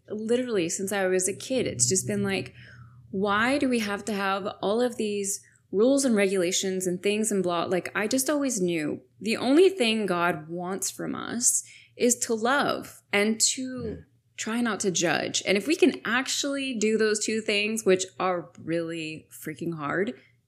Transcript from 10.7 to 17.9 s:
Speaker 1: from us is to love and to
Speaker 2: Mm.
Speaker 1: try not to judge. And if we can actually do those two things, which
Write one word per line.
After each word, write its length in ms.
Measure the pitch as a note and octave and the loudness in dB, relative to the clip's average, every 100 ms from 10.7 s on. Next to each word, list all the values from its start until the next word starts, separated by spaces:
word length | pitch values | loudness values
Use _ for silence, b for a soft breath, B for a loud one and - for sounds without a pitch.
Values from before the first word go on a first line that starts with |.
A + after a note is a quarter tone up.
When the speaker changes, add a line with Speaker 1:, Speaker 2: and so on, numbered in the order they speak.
| F#3+ - | -4 -6
Speaker 1:
from 240 | - - B1+ | -6 -6 -6
us 480 | - A#3 A#3+ - - B B - | -6 -2 0 0 -2 B B 0
is 180 | A#3+ A#3+ | 0 0
to 140 | - | -2
love 680 | A3+ A3+ C#4+ G3+ - - - _ | -2 0 0 0 -2 -6 -16 _
and 280 | G3+ G#3 G#3+ - | 0 2 2 0
to 100 | - C4 B3+ | -2 -6 -8
Speaker 2:
Mm. 200 | A#3 E3+ - _ _ - | -8 -10 -14 _ _ -10
Speaker 1:
try 240 | A3 A#3 | -4 -2
not 180 | A#3+ F#3+ | -2 -2
to 100 | G3+ | -2
judge. 520 | E3 E3 C#3 - - - | 0 2 0 0 -2 0
And 120 | G3 | 0
if 100 | G3 | 0
we 80 | F4+ | 4
can 240 | E4 - F#3+ | 4 2 -2
actually 680 | A#3+ C4 - C#4+ C#4 C4+ | -2 -2 -4 -4 -4 -4
do 240 | A3+ G#3+ A3 | 0 2 4
those 220 | A3 G#3+ | 2 2
two 180 | - A3 | 0 -2
things, 420 | A3 G#3 G#3 A3 | 0 0 0 0
which 200 | G3 | 4